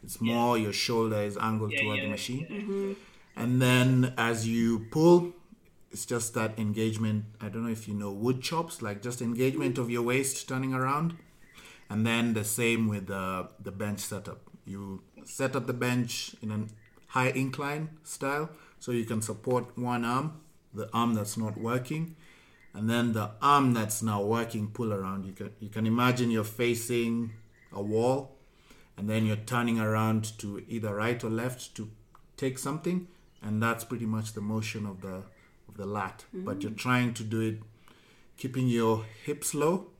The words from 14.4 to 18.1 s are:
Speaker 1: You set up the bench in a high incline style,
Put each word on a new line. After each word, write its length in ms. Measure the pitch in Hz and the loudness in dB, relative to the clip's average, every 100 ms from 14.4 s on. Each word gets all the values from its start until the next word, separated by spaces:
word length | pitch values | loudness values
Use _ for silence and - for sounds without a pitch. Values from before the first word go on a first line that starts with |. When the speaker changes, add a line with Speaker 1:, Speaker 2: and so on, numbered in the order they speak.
| - - - | -16 -20 -12
Speaker 1:
You 360 | 98 98 95 - - | -10 -8 -10 -14 -20
set 300 | - - 135 | -16 -4 -2
up 120 | 131 123 | -2 -4
the 60 | |
bench 600 | 123 123 123 120 - - - | -2 0 0 0 -4 -8 -8
in 80 | 110 | -6
a 160 | 107 110 - - - - | -4 -6 -10 -20 -20 -4
high 200 | 131 127 | 0 2
incline 600 | 131 135 131 143 151 156 - | 0 -2 -2 -4 -4 -6 -10
style, 480 | - | -16